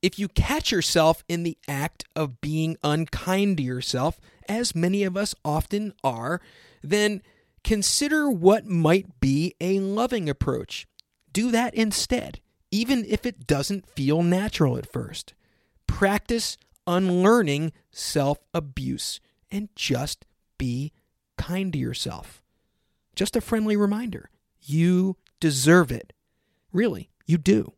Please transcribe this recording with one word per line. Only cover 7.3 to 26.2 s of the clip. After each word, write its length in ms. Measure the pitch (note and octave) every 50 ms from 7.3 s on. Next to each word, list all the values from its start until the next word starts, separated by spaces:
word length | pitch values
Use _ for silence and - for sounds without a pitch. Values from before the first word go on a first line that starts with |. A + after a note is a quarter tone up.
| _ _ _ _ _ _ _
consider 640 | - A3 G#3 G3 - - - C#4+ D4 D4+ D#4 D4 D4
what 360 | B3+ F3+ D#3+ F#3 G#3 A3 G#3+
might 520 | G#3+ F#3 E3+ D#3+ D#3 E3+ G3 F#3+ - - _
be 360 | - C3+ C3+ C#3+ D#3+ F3+ - _
a 200 | E3 F3+ F#3+ G3
loving 480 | G3 F#3+ G3 G#3 A#3+ B3+ B3+ A3+ F3+ D3+
approach. 580 | C#3+ - - - B2+ A#2 - - - - - _ _ _ - _ _ _ _ _ _
Do 180 | F#3 A3 B3
that 240 | A#3 A3+ A#3+ B3 -
instead, 680 | A3 A3+ G#3+ G3 - - - B3+ B3 - - - - _ _ _ _ _ _
even 340 | - G#3 A#3 A3+ C#4 B3 A3 G3
if 180 | G#3+ G#3 -
it 200 | B3 - - -
doesn't 420 | - D#3 C#3 C#3 - G3 G3 - -
feel 340 | _ - C3+ C3+ D3 D#3+ E3+
natural 540 | F3 F3 F#3 F#3+ - - - E3 C#3 B2
at 140 | B2 - -
first. 440 | - - - - - - - - - _ _ _ _ _ _ _ _ _ _ -
Practice 680 | - - G3+ G3 G3+ G#3 - - A#3 A#3 - - - _ _ _ _ _ _
unlearning 840 | - F3 F3+ F#3+ F#3 F3+ F3+ F#3 G3 A3+ A#3+ G#3 D3+ C#3 C#3+ D#3 E3 - _ _ _
self-abuse 1300 | _ - - - - D#3 C#3 C#3 D3 - _ _ _ E3 D#3 C#3+ C3 - C3 C3 C3 A#2 - - - - _ _ _ _ _ _
and 200 | - G3 G#3+ G3+ _
just 500 | - - - C3 A#2+ C3+ D3 - _ _ _ _ _ _ _ _ _
be 340 | C3+ B2+ A#2+ B2 C#3 D3+ _ _ _ _ _ _ _ _ _
kind 360 | - - - F3 F#3 G3 F#3+ E3
to 60 | D3
yourself. 640 | B2+ A#2+ B2 - - - - - - - - - _ _ _ _ _ _ _ _ _ _ _ _ _ _ _
Just 180 | - F#3+ G#3 -
a 60 | -
friendly 360 | - - - A3 G#3+ G#3+ G#3+
reminder, 540 | G#3 G#3 G3+ G3+ G#3+ A#3+ A#3 F3+ - - - _ _ _ _ _ _
you 560 | _ C#3 C#3+ D#3+ E3+ F3 F3+ F3+ F#3 F#3+ F#3 _ _ _ _ _
deserve 500 | - D#3+ C#3+ C3+ B2+ D3 E3+ F3+ E3+ B2+
it. 220 | B2 A2+ - _ - _